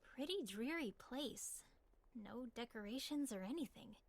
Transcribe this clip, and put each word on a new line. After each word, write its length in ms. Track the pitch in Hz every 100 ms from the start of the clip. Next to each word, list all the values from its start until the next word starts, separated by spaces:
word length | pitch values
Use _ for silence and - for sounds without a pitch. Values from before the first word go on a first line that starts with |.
| -
Pretty 320 | - 285 392 254
dreary 480 | 196 240 330 262 -
place. 640 | - 254 285 - - - - - - - - 247
No 300 | 208 220 254 233
decorations 760 | 233 226 208 247 - 294 285
or 120 | 208
anything. 520 | 190 302 269 - - 214